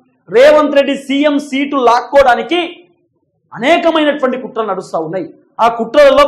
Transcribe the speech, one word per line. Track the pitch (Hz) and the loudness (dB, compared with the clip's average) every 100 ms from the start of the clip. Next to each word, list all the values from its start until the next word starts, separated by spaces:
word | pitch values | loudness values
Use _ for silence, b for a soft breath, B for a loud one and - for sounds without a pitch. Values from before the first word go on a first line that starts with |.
| _ _ - 208 | _ _ -2 4
రేవంత్ | 294 302 294 285 | 4 4 2 0
రెడ్డి | 269 269 - | -2 -4 -4
సీఎం | 277 302 277 - | -2 0 -2 -4
సీటు | 269 285 269 240 | -6 -4 -2 0
లాక్కోవడానికి | 240 233 285 262 233 233 349 330 - _ _ _ _ _ _ _ | 0 2 2 4 2 -2 -4 -6 -10 _ _ _ _ _ _ _
అనేకమైనటువంటి | 170 247 339 330 320 302 - 262 254 | -6 0 0 0 0 -2 -2 -4 -4
కుట్రలు | 214 220 214 | -10 -8 -6
నడుస్తా | 190 - 175 160 | -6 -6 -8 -6
ఉన్నాయి. | 190 160 - _ - | -8 -10 -16 _ -2
ఆ | 226 226 | -2 -2
కుట్రలలో | 226 294 277 262 | -2 4 4 4